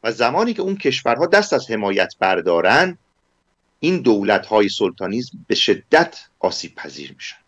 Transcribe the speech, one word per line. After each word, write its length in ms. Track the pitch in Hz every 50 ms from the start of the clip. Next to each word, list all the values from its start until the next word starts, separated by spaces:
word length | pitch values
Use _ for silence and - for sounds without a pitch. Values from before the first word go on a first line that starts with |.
و 100 | - 113
زمانی 420 | 113 113 120 120 135 175 226 240 226
که 80 | -
اون 140 | 196 190 196
کشورها 500 | 196 - 139 131 - - 123 120 120 165
دست 260 | 170 185 208 202 202
از 180 | 175 127 - -
حمایت 440 | 113 107 104 98 98 98 92 - - _
بردارن، 800 | 95 95 95 90 82 90 85 85 82 92 117 143 180 185 175 _ _ _ _ _ _ _ _ _ _ _ _ _ _ _ _ _
این 200 | - 160 185 175
دولت‌های 680 | 127 123 110 101 98 101 104 95 - - 110 107 104 98
سلطانیسم 760 | - - 110 92 87 _ 95 92 101 120 123 127 - - -
به 80 | _ -
شدت 640 | - - - - - - _ - 165 170 165 - - - _ _ _
آسیب 360 | - 92 - - - 80 _
پذیر 380 | - - 76 67 71 71 67
می‌شن. 240 | 69 67 - - - _ _